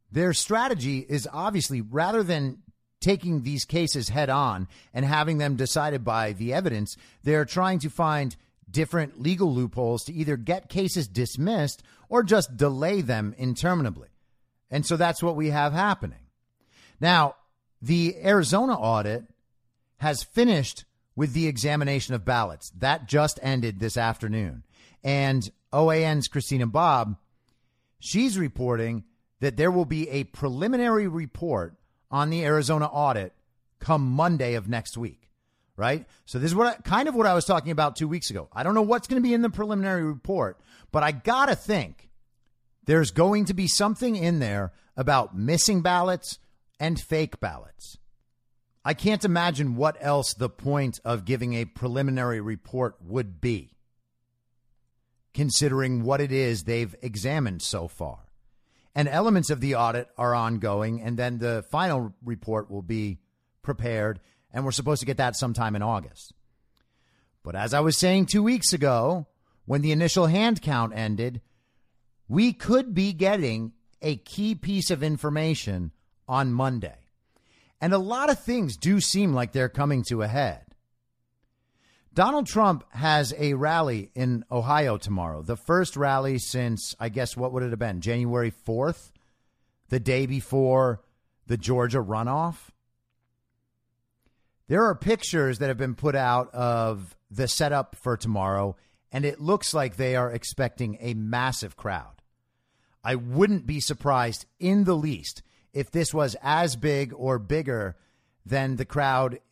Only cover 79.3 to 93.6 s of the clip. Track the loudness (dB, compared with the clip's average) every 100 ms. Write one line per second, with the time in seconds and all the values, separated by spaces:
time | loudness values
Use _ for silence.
79.3 | 2 0 0 0 0 0 0 0 -2 -2
80.3 | -2 -2 -4 -14 _ _ _ _ _ _
81.3 | _ _ _ _ _ _ _ _ 2 4
82.3 | 2 0 4 4 2 -2 -2 2 2 2
83.3 | -2 0 0 2 2 0 -2 -6 -2 -2
84.3 | -2 -2 -2 2 2 2 0 -2 -4 -4
85.3 | -6 -6 -4 2 2 2 0 2 2 0
86.3 | -2 -4 -2 -2 -4 -6 -8 -6 -4 -4
87.3 | -4 -4 -2 -4 -4 -4 -4 -2 -2 0
88.3 | 0 -2 -4 -4 -2 -2 -4 -10 _ _
89.3 | _ _ _ _ _ -4 -2 0 0 0
90.3 | -4 0 2 4 4 4 0 _ _ _
91.3 | _ -6 -4 0 2 2 0 -2 -2 -2
92.3 | -2 -4 -6 -16 _ _ _ _ _ _
93.3 | _ _ _